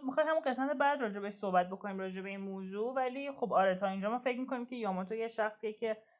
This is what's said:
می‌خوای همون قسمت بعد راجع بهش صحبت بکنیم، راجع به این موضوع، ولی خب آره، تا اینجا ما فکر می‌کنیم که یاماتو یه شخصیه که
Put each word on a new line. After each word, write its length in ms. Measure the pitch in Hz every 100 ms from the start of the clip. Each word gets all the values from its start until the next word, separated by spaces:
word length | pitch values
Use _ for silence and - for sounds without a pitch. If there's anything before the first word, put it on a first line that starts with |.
| 262
می‌خوای 200 | 269 302
همون 140 | 320 302
قسمت 320 | 247 269 269
بعد 240 | 285 285
راجع 180 | 226 202
بهش 140 | 202
صحبت 360 | 202 202 180 180
بکنیم، 300 | 190 202 190
راجع 220 | 190 190
به 80 | 190
این 100 | 196
موضوع، 560 | 196 190 190 196 233 262
ولی 360 | 254 262 277
خب 220 | 277 220
آره، 220 | - 190 185
تا 120 | 196
اینجا 220 | 196 202
ما 100 | 247
فکر 200 | 254 247
می‌کنیم 260 | 262 247 240
که 100 | 247
یاماتو 400 | 208 185 185 226
یه 120 | 226
شخصیه 460 | 226 214 214 220
که 240 | 214 226 214 -